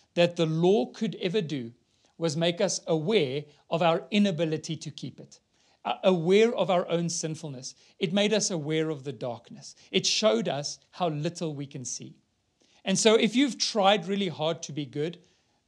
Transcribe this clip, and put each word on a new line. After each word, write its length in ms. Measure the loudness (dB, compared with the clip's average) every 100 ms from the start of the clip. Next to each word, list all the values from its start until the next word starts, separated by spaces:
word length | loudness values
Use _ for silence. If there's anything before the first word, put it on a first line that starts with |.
| _
that 220 | 2 2 2
the 100 | 0
law 420 | 2 4 4 0
could 280 | -4 -6 -4
ever 180 | -4 -2
do 320 | -2 -6 -8 -14 _ _ _ -6
was 180 | -4 0
make 240 | 0 2
us 220 | 0 -2 -2
aware 600 | -2 2 2 2 -4 -8 _ -4
of 120 | 0
our 220 | 2 2 2
inability 640 | 2 2 2 -2 -2 -6 -10
to 160 | -10
keep 300 | -12 -14 -14
it, 180 | -20 -20 _ _ _ _ -6
uh, 100 | 2
aware 500 | 2 4 4 6 6
of 160 | 2 0
our 160 | 0 0
own 180 | -2 -2
sinfulness. 680 | -4 -6 -8 -10 -12 -16 -18 _ -6
It 140 | 0
made 220 | 2 2
us 180 | 2 0
aware 380 | -4 -2 -2 -2
of 160 | -4 -8
the 80 |
darkness. 640 | -8 -8 -8 -14 -20 -20 -20 -4
It 160 | -2 0
showed 440 | 2 2 2 0
us 300 | -4 -6 -10 _
how 180 | -4 -2
little 460 | -2 -4 -4 -8 -8
we 100 | -10
can 200 | -12 -10
see. 320 | -10 -14 -20 _ _ _ _ _ _
And 160 | -2 4
so 160 | 6 6
if 220 | 4 2
you've 200 | 2 0
tried 500 | -2 2 4 4 2
really 200 | -2 -4
hard 340 | -2 -4 -4
to 100 | -8
be 120 | -10 -8
good, 340 | -6 -6 -8 _ _ _ _